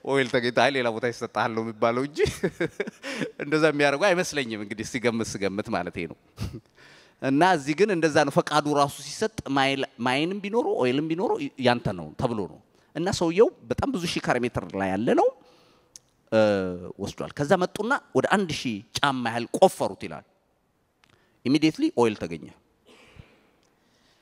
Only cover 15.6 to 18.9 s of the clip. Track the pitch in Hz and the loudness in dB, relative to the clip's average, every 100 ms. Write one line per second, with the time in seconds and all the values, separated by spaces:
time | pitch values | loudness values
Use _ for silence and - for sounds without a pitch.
15.6 | _ _ _ - _ _ - 110 107 98 | _ _ _ -20 _ _ -2 2 4 2
16.6 | 92 87 90 - 98 - - - 143 185 | -2 -6 -12 -10 -10 -10 -10 -4 0 2
17.6 | 180 - 220 277 _ 131 - 196 185 131 | 0 -4 -2 -4 _ 0 2 2 0 -4
18.6 | 127 101 - | -6 -6 -8